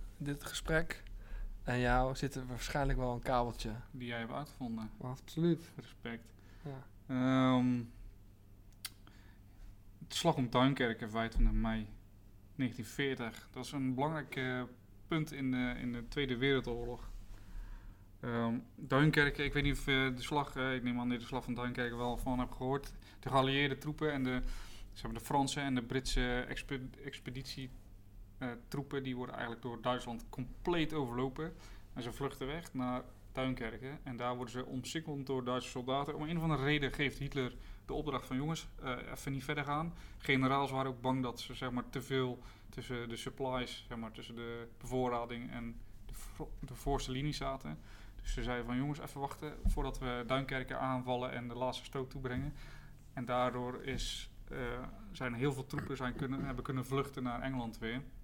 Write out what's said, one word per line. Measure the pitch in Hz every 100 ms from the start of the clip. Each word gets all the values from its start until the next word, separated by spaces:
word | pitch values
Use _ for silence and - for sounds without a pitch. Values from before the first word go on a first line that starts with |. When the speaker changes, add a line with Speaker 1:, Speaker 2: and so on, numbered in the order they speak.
| - -
Speaker 1:
dit | 143 143
gesprek | - - - 160 165 - - - - - - -
en | - 123
jou | 123 123 131 131
zit | 139
er | 135 127
waarschijnlijk | 120 - 147 135 131
wel | 127
een | 120
kabeltje. | 127 123 120 107 113 110 -
Speaker 2:
Die | 131 120
jij | 117
hebt | 113
uitgevonden. | - 147 - 240 110 214 -
Speaker 1:
Absoluut. | 127 131 - - 170 165 - -
Speaker 2:
Respect. | - - 120 117 - - - -
Speaker 1:
Ja. | 147 135 131 - -
Speaker 2:
Ehm, | 127 131 131 131 127 127 123 117 - - - - - - - - - - - - - - - - - - - - -
het | -
slag | - 170 151
om | 123
Duinkerken, | 123 135 135 120 110 113
vijfentwintig | 113 113 - 113 107
mei | 110 110 104 - - - - - -
negentien | - 127 -
veertig. | - - 139 127 117 - -
Dat | 131
is | 123
een | 143 131
belangrijk, | 127 147 156 131 139
eh, | 127 127 123 - - - -
punt | 165 156
in | 139 131
de, | 127 123 120
in | 123
de | 120 117
Tweede | 151 135 120
Wereldoorlog. | 139 135 123 117 117 120 - - - - - - - - - - - -
Ehm, | 120 117 117 120 - -
Duinkerken, | 139 135 156 151 143 143
ik | 143
weet | 147
niet | 139 131
of | -
je | 135 131 123
de |
slag, | 120 147 139 135
eh, | 131
ik | 127
neem | 123 120
aan | 123
dat | 120
je |
de | 110
slag | 127
van | 123
Duinkerken | 123 123 123 120 120
wel | 120 117
van | 135 127
hebt | 120
gehoord. | - 131 139 - - - -
De | 131
geallieerde | 135 135 139 143 131
troepen | 151 147 156
en | 139
de, | 127 127 123 - - - -
zeg | -
maar, | 117 113
de |
Franse | - 147 135 147
en | 139
de | 127
Britse | 117 131 131 135 123 123 -
expe-, | 127 - 139 131 -
expeditie, | 143 - - 127 131 - 127 - - - - - - -
eh, | 127 120 -
troepen, | 143 135 139
die | 131 123
worden | 123
eigenlijk | 127 120 117
door | 123 117
Duitsland | 123 123 120 117 -
compleet | - 127 - - 170 151
overlopen. | 156 127 120 131 135 160 - - - -
En | -
ze | 120
vluchten | - 135 - 131
weg | 160 170
naar | 131 127 127 - - -
Duinkerken. | - 131 123 113 113 131 147
En | 139 117
daar | 123 123
worden | 120
ze | 123
omsingeld | 127 131 - 165 160 139 131
door | 131
Duitse | 123 127 -
soldaten. | 131 123 135 143 151
Om |
een | 151 170
of |
andere | 160 143
reden | 139 147 135
geeft | - 139 -
Hitler | 139 139 123 - - - -
de |
opdracht | 135 147 127 -
van: | 131
"Jongens, | 151 160 - -
eh, | 139 123 -
even | 127 -
niet | 139
verder | 135 147
gaan." | 143 147 170 - - -
Generaals | - 131 131 139 139
waren | 135 135
ook | 120
bang | 127 131
dat | 123 113
ze, | -
zeg | 120 127
maar, | 123 123
te | 139
veel | 123 135 127 120 - - -
tussen | - 127 123 117
de | 117
supplies, | - - 135 127 123 - -
zeg | 120
maar, | 110
tussen | - 113
de | 117 117 117 117 -
bevoorrading | 123 127 123 120 117 120 123
en | 123 117 - - - -
de |
vo-, | - - - 151 -
de | 131
voorste | 120 139 135 135
linie | 131 147
zaten. | 139 135 135 151 156 - - - -
Dus | -
ze | -
zeiden | 117 123 117
van: | 123
"Jongens, | 143 147
even | - 139
wachten | 139 - 151 143 -
voordat | - 135 -
we | 131 123 113
Duinkerken | 131 135 135 127 127
aanvallen | 131 127 123 123 127
en | 127 120
de |
laatste | 120 127 -
stoot | - 139 131
toebrengen." | - 127 127 143 143 - - - - -
En | -
daardoor | 120 123 123 123 123 127
is, | 135 123 - - - - -
eh, | 139 123 120 127 - 101
zijn | - 127
heel | 117 143
veel | 131 131
troepen | 143 - 131
zijn | 127
kunnen, | 120 135 135
hebben | 135 127
kunnen | - 131 123
vluchten | 135 135 -
naar | 127 120
Engeland | 131 131 117 -
weer. | 113 123 - -